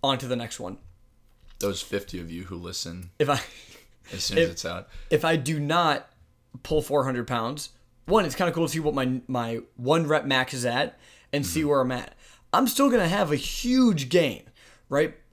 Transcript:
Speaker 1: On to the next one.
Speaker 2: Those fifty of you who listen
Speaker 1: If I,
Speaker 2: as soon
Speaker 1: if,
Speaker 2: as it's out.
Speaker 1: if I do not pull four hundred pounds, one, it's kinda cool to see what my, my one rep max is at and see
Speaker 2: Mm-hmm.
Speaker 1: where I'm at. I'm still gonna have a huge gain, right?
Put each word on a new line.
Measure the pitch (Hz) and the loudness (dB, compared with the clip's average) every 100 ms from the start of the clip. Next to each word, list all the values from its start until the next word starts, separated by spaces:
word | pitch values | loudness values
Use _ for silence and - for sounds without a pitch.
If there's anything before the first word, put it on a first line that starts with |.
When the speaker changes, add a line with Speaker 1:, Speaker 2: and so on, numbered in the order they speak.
Speaker 1:
On | 139 131 | 0 -2
to | 127 | -2
the | 123 | -4
next | 120 - | -4 -10
one. | 90 - - - _ _ _ _ - - | -10 -12 -18 -20 _ _ _ _ -20 -6
Speaker 2:
Those | 101 90 | -4 -4
fifty | - 101 - 92 | -4 -6 -6 -10
of | 85 | -10
you | 85 87 | -10 -10
who | 90 | -10
listen | 87 - 85 87 87 _ | -10 -8 -8 -10 -14 _
Speaker 1:
If | 143 | 0
I, | 135 - - - - - _ - | 0 -4 -16 -20 -20 -20 _ -14
Speaker 2:
as | 92 | -8
soon | - 98 | -2 2
Speaker 1:
if, | 170 | 0
Speaker 2:
as | |
it's | 170 - | -2 -8
out. | 87 - - - | -8 -10 -18 -2
Speaker 1:
if | 151 160 | 0 2
I | 165 | 0
do | 131 156 | 0 -2
not | 143 165 165 143 - _ _ _ _ 120 | 0 2 2 0 -4 _ _ _ _ -18
pull | - 156 | -2 -2
four | 147 143 | 2 0
hundred | 131 123 117 | 2 -2 -2
pounds, | 120 113 147 - _ _ _ - | -2 -2 -6 -12 _ _ _ 2
one, | 214 | 2
it's | 170 | 2
kinda | - 180 | 0 0
cool | 165 165 | 2 0
to | |
see | 165 | 0
what | 151 | 0
my, | 139 127 127 123 | 0 0 -2 -4
my | 127 117 117 - - | -4 -2 -6 -8 -8
one | 123 165 156 | 2 2 4
rep | 151 | 2
max | 131 131 127 | 2 0 0
is | 131 123 | -2 -2
at | 123 147 - - - _ | 0 -2 -6 -20 -20 _
and | 143 139 | -4 -2
see | 139 | 0
Speaker 2:
Mm-hmm. | 151 | 2
Speaker 1:
where | 143 | 2
I'm | 127 | 2
at. | 127 - - - - - | -2 -8 -16 -20 -20 0
I'm | - 247 | 2 2
still | - 277 | 4 4
gonna | 233 170 | 4 2
have | 202 175 | 2 2
a | 143 | 0
huge | - - 240 254 254 165 131 | -2 -4 0 4 6 4 2
gain, | 170 151 92 - _ - - _ | 2 2 -2 -14 _ -20 -20 _
right? | 139 160 - _ | 0 0 -2 _